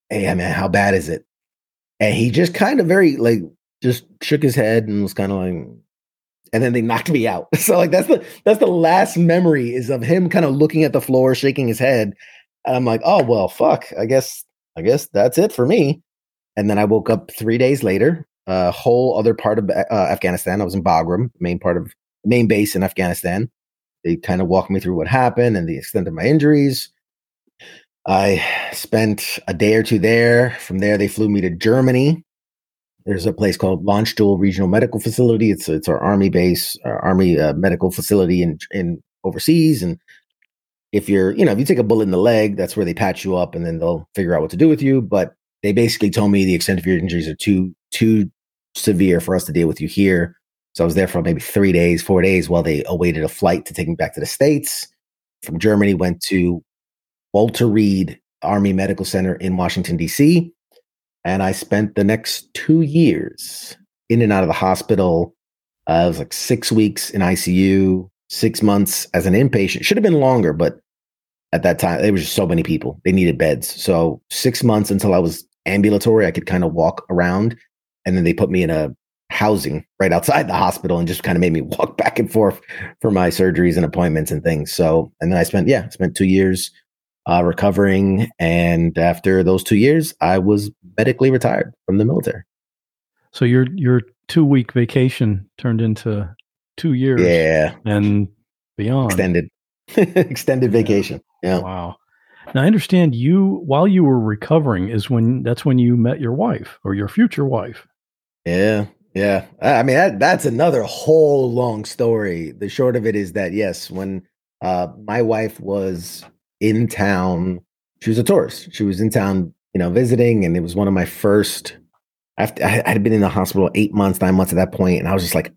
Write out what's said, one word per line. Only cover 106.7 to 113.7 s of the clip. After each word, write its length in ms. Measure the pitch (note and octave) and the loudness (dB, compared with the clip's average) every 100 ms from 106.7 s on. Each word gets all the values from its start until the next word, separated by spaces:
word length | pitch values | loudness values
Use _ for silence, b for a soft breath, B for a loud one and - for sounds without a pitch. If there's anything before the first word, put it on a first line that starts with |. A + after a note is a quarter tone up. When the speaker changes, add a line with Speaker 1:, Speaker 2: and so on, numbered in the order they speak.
| - | -12
Speaker 2:
or 100 | G#2 | -6
your 140 | G2 G2+ | -4 -4
future 360 | - A3+ - | -2 -2 0
wife. 420 | C#3 A#2 G#2 A2+ - _ _ _ _ _ | -2 -4 -6 -12 -20 _ _ _ _ _
Speaker 1:
Yeah. 420 | F2 F2 G#2 G#2+ G2+ _ _ | -4 0 2 2 -2 _ _
Yeah. 320 | F#2+ G2+ G2 - _ | -2 0 0 -4 _
I, 120 | G#2+ | 0
I 80 | B2+ | 2
mean, 140 | C3+ C3+ | 2 2
that, 220 | F#3+ G2+ | 2 2
that's 260 | C#3+ F#3 | 2 2
another 380 | D3 A#2 E3 C3+ | -2 0 0 0
whole 680 | G2+ - - D#3+ D3+ C#3+ B2+ | -2 -4 2 4 4 2 0
long 340 | A#2 B2 G#2+ G#2 | -2 -2 -4 -8
story. 640 | - A#2 A2+ G2+ E2+ D#2+ | -2 0 0 -2 -6 -8
The 160 | - G2+ | -10 -8
short 280 | - B2+ A#2+ | -2 0 0
of 100 | A2 | -2
it 100 | G#2 | -2
is 160 | F#2+ | -4
that, 200 | G2+ F#2 | -4 -4
yes, 380 | G2 G2+ | -2 -4